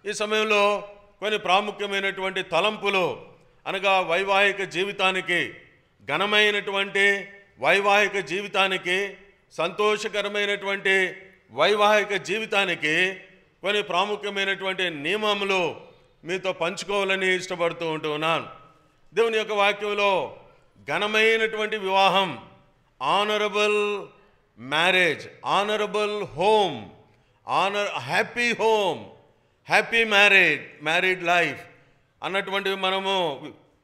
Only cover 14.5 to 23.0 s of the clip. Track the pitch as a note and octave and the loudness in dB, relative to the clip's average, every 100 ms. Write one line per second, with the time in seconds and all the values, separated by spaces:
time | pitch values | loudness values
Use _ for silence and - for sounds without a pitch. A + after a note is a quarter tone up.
14.5 | F#3+ F#3+ F#3 F3+ D3+ D3 G#3 G#3+ G3+ G3 | -2 -4 -4 -4 -4 -4 -2 -2 -2 0
15.5 | F#3+ E3 - - _ _ _ D#3 F#3 F#3 | 0 0 -4 -18 _ _ _ -8 -6 -4
16.5 | - E3+ E3+ F#3+ G3+ G3 F#3+ F#3 F#3 F3+ | -4 -4 -4 -4 -2 0 0 0 -2 -4
17.5 | F3 E3+ E3 E3 D#3 D#3 D3+ D#3+ D#3 A2 | -2 -2 -2 -6 -4 -4 -2 0 -2 -4
18.5 | - - _ _ _ _ F3 A#3 A3 G#3+ | -16 -20 _ _ _ _ 0 0 0 -2
19.5 | G#3 G3+ G3+ G#3 G#3 G3+ F#3 A#2+ - - | 0 0 0 -4 0 2 0 -2 -10 -20
20.5 | _ _ _ - D#3+ G#3 A3 A3 A3+ A3 | _ _ _ -6 -4 0 2 2 2 0
21.5 | G#3+ G#3+ G#3+ F#3+ G3 G3 F#3 F#3+ A#2+ - | -2 -4 -4 0 4 6 4 0 -6 -16
22.5 | - _ _ _ _ | -20 _ _ _ _